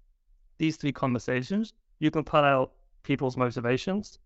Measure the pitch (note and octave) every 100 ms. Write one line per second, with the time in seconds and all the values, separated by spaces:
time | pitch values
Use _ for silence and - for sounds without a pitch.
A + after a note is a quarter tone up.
0 | _ _ _ _ _ - D#3+ D3+ C#3+ C3
1 | C3+ B2 - B2+ B2+ G3+ A3+ - _ -
2 | D#3 D#3 C3+ D#3 C#3+ C3+ C3+ _ _ _
3 | - C3+ C3 B2+ B2 A#2+ A#2 B2+ - G3
4 | - -